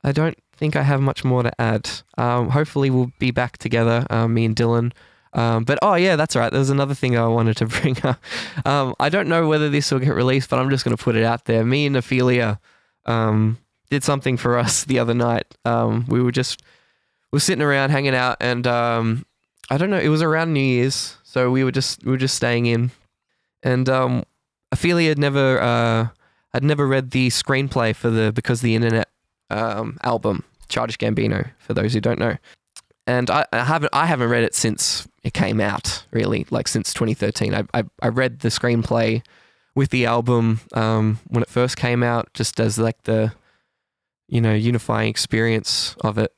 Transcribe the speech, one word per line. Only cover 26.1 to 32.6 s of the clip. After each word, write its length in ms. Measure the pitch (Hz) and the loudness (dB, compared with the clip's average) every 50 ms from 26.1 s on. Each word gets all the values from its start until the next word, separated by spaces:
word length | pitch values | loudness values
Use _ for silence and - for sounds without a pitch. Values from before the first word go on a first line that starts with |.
| - _ _ _ _ _ _ _ | -6 _ _ _ _ _ _ _
had 120 | - 123 135 | -4 -2 0
never 220 | 147 151 143 143 | 0 2 2 2
read 240 | 135 135 135 131 123 | 2 2 0 -2 -2
the 180 | - 131 127 123 | 0 0 0 2
screenplay 680 | 117 - - - 139 131 135 135 - 131 117 110 110 | 0 -2 -2 0 0 0 0 0 0 0 0 0 0
for 160 | - - 120 | 0 -2 0
the 200 | 113 110 110 107 | 2 2 2 0
Because 280 | 107 120 - - 123 117 | 0 -2 -2 -2 -2 0
the 140 | 123 117 113 | 0 0 2
Internet 340 | 113 117 117 113 113 - _ _ _ _ _ _ _ _ _ | 2 2 2 0 0 -2 _ _ _ _ _ _ _ _ _
um, 480 | - 104 113 113 104 104 113 110 120 - | -4 -4 -4 -4 -4 -6 -6 -8 -10 -6
album, 420 | - 123 117 107 - 110 98 85 - _ _ _ - - | -4 -2 -2 -2 -2 -2 -4 -4 -6 _ _ _ -12 -6
Childish 300 | - 120 120 113 113 - | -4 -4 -4 -4 -4 -4
Gambino, 520 | 113 113 110 - 110 110 104 98 - 127 - _ | -4 -2 0 0 0 -2 -2 -2 -4 -6 -10 _
for 160 | _ - 120 | _ -6 -4
those 180 | - 101 110 | -2 -2 0
who 80 | 123 110 | -2 0
don't 180 | 98 120 120 - | 0 -2 -2 0
know. 180 | - 117 - - _ - - _ | -2 -2 -2 -6 _ -20 -20 _